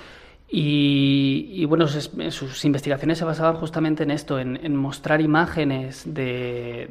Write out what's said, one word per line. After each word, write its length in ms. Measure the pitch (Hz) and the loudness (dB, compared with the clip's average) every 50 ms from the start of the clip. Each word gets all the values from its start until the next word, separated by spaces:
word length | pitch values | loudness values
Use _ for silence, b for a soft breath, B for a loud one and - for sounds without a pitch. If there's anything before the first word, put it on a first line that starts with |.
| B B B B B B B B B | B B B B B B B B B
Y, 1000 | - 403 175 151 147 147 147 143 143 143 139 139 139 139 139 139 135 135 156 - - | -4 -2 0 2 2 4 4 4 4 4 4 4 4 4 4 4 2 2 0 -2 -4
y 140 | 190 185 160 | -4 -2 0
bueno, 220 | 143 160 165 165 | 2 4 4 4
sus, 220 | 143 143 151 - - - - - 165 | 2 0 -4 -6 -8 -8 -8 -8 -8
sus 340 | - - 139 131 - - - | -8 -8 -10 -10 -6 -2 0
investigaciones 540 | 147 139 135 - 147 139 135 147 156 165 | 2 2 2 0 -2 -2 -2 0 0 0
se 80 | 165 175 | 0 -2
basaban 300 | 160 151 160 160 165 160 | -2 -2 2 2 2 2
justamente 460 | 165 165 156 - 165 160 156 156 156 156 | 0 -4 -4 -2 0 0 0 2 0 0
en 80 | 147 | 0
esto, 280 | 143 156 - - 143 131 | -2 -2 -2 -4 -4 -2
en, 180 | 127 127 127 135 165 | -2 -4 -6 -6 -4
en 140 | 156 143 | -2 0
mostrar 420 | 139 135 135 131 - - 151 151 156 | 0 0 -2 -4 -4 0 2 2 4
imágenes 960 | 160 151 151 160 170 170 - 170 151 139 135 131 131 131 131 - - 160 151 | 4 4 4 4 2 2 0 0 0 0 0 -2 -6 -8 -10 -12 -12 -10 -6
de, 720 | 139 131 127 123 123 123 123 120 120 120 120 120 120 - - | -4 -4 -4 -4 -4 -4 -6 -6 -6 -8 -8 -10 -10 -12 -10